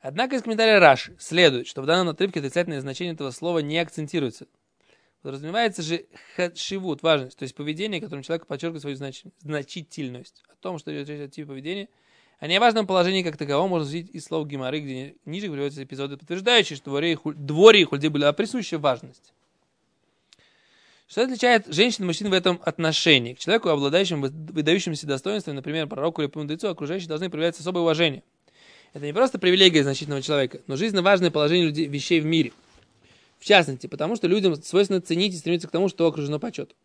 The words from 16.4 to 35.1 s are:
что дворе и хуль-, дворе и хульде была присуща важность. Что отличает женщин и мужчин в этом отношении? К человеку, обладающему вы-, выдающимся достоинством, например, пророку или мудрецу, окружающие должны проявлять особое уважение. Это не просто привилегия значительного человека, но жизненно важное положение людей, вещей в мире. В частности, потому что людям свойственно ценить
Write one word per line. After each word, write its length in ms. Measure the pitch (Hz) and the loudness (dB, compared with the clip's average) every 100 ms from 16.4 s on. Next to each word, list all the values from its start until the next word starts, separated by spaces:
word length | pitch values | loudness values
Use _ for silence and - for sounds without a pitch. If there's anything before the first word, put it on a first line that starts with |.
| 196 240 190 143 | 2 4 2 -4
что 140 | - | -6
дворе 220 | 139 165 | -2 0
и 20 | |
хуль-, 220 | 156 151 151 | -2 -6 -8
дворе 440 | 143 151 214 214 | -4 8 10 10
и 40 | |
хульде 260 | 156 143 156 | 6 2 -2
была 200 | 147 143 | 2 2
присуща 440 | 147 214 254 208 160 | 2 -2 -4 -6 -2
важность. 540 | 147 123 127 131 _ _ _ _ _ _ _ _ _ _ _ _ _ _ _ _ _ _ _ | 0 0 -6 -20 _ _ _ _ _ _ _ _ _ _ _ _ _ _ _ _ _ _ _
Что 140 | - | -2
отличает 500 | 254 247 247 233 - | 0 2 4 4 2
женщин 320 | 151 240 220 | 2 2 2
и 20 | 185 | -4
мужчин 200 | 165 208 | -2 0
в 60 | |
этом 260 | 185 185 175 | 2 2 0
отношении? 680 | - - 160 156 - 139 117 | -4 -2 -2 0 6 6 4
К 60 | 127 | -8
человеку, 320 | - 220 185 | 0 0 2
обладающему 500 | 151 139 165 190 160 | 0 2 2 2 -2
вы-, 320 | 135 156 156 | -4 -6 -8
выдающимся 540 | 156 151 185 185 151 151 | -4 2 2 0 -6 -4
достоинством, 480 | 135 185 208 170 | -6 -4 -6 -6
например, 320 | 139 131 156 151 | -10 -6 -6 -6
пророку 340 | 135 156 165 | -4 -4 -2
или 100 | 143 | -6
мудрецу, 340 | 156 147 160 214 | -4 -8 -6 -6
окружающие 400 | 165 147 185 170 | -6 -6 -6 -6
должны 220 | 156 185 | -6 -6
проявлять 280 | 156 170 165 | -2 -2 -2
особое 260 | 160 180 | -6 0
уважение. 380 | 170 156 165 135 _ _ _ _ _ - _ | 2 2 2 0 _ _ _ _ _ -20 _
Это 100 | - 147 | -12 -6
не 60 | |
просто 280 | 160 262 202 | 0 0 2
привилегия 420 | 180 185 190 156 | 2 4 6 4
значительного 400 | 139 135 147 139 | 0 -2 -6 -6
человека, 380 | 135 147 131 - - | -2 0 0 -4 -10
но 80 | 135 | -4
жизненно 260 | 214 196 | -2 2
важное 300 | 180 196 175 | 4 4 4
положение 340 | 156 147 175 165 | 2 2 2 2
людей, 200 | 147 151 | 0 -4
вещей 340 | 143 - 170 | -4 0 0
в 60 | 156 | 4
мире. 260 | 165 127 _ _ _ _ _ _ _ _ _ | 2 0 _ _ _ _ _ _ _ _ _
В 40 | |
частности, 440 | - 202 151 131 - | 6 6 6 -4 -10
потому 260 | 139 156 | -6 -4
что 140 | 226 170 | -2 0
людям 260 | 202 190 | 2 2
свойственно 460 | 156 - 185 202 190 | -2 -2 0 2 0
ценить 340 | 175 | -2